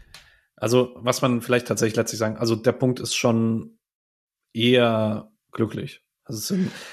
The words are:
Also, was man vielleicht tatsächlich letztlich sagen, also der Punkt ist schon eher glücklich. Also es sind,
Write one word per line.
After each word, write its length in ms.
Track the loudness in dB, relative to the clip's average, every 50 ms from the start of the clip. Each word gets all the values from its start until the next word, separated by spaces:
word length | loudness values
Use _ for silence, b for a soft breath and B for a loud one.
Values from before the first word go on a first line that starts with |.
| B B B B B B B B B B B
Also, 360 | -6 -2 2 4 4 2 2 -4
was 260 | -4 -2 -2 0 2
man 180 | 2 0 0 0
vielleicht 260 | 0 0 0 0 0 -2
tatsächlich 280 | -2 0 0 0 0
letztlich 220 | 0 -2 -2 -2 -4
sagen, 180 | -4 -4 -2
also 200 | -2 0 0 0
der 160 | 2 2 0
Punkt 280 | 0 2 0 0 0 -2
ist 140 | -6 -6 -4
schon 640 | 0 2 2 2 4 2 0 0 -2 -6 -10 -18 _ _ _ _ _ _ _ _ _ _ _ _ _ _ _
eher 800 | -4 0 4 4 6 6 6 4 4 2 0 0 -2 -4 -8 -14 _ _ _ _
glücklich. 500 | -2 -2 -2 -2 -2 -8 -10 -10 -14 -18 _ _ _ _ _
Also 140 | -12 -10 -8
es 100 | -6 -4
sind, 240 | -2 0 -2 -2 B B B B